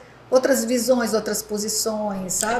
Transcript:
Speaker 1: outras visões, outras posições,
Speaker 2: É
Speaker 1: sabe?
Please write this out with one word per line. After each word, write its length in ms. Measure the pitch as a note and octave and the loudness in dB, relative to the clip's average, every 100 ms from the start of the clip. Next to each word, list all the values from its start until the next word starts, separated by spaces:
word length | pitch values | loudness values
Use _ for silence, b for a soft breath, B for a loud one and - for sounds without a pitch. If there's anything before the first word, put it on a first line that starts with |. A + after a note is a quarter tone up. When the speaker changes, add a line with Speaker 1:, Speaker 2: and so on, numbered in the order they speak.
| B B - | B B 0
Speaker 1:
outras 340 | B3+ C4 A#3+ | 2 4 2
visões, 480 | A3+ B3 A#3 B3+ A3+ | 2 0 2 2 2
outras 280 | G#3+ G#3+ G#3 | 0 -2 -4
posições, 960 | - G#3 G#3+ - A3+ G#3+ G#3 G3 F#3 F3+ | -4 -4 -2 -2 -2 -2 -4 -4 -4 -2
Speaker 2:
É 40 | |
Speaker 1:
sabe? 120 | A3 | 0